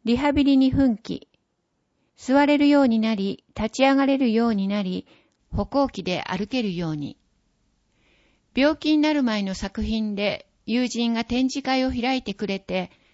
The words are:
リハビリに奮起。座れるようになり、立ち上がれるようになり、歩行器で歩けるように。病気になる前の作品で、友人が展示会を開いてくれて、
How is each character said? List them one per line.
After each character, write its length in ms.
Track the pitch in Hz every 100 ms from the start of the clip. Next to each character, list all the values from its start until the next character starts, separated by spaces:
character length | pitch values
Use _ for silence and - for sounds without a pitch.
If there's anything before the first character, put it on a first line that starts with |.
| 226
リ 100 | 240
ハ 160 | 285
ビ 140 | 285 277
リ 100 | 269
に 160 | 262
奮 260 | 269 269 208
起。 300 | - - - _ _ _ _ _ _ _ _ _
座 300 | - 269 294
れ 120 | 294
る 120 | 294
よ 140 | 285
う 40 | 262
に 120 | 226
な 160 | 220 208
り、 280 | 196 - _
立 280 | - 214 -
ち 20 |
上 120 | 269 269
が 100 | 269
れ 120 | 277
る 140 | 254
よ 160 | 220 233
う 60 |
に 160 | 202 196
な 120 | 208
り、 240 | 185 185 - _ _ _ _
歩 140 | - 202
行 240 | 277 269
器 140 | -
で 200 | 180 170 -
歩 220 | 185 202
け 160 | 254
る 100 | 214
よ 180 | 170 165
う 40 | 151
に。 220 | 139 - _ _ _ _ _ _ _ _ _ _ _ _ _ -
病 220 | 285 311
気 140 | 294
に 80 | 311
な 120 | 302
る 100 | 302
前 220 | 240 214
の 100 | 196
作 300 | 190 196 -
品 320 | 214 220 214 196
で、 320 | 208 - - _ -
友 220 | 233 247
人 260 | 226 233
が 120 | 226 226
展 240 | 247 262
示 120 | 277
会 220 | 262 262
を 80 | 262
開 280 | 254 240 262
い 20 |
て 100 | 214
く 140 | 196 202
れ 120 | 196
て、 320 | - 185 180 _ _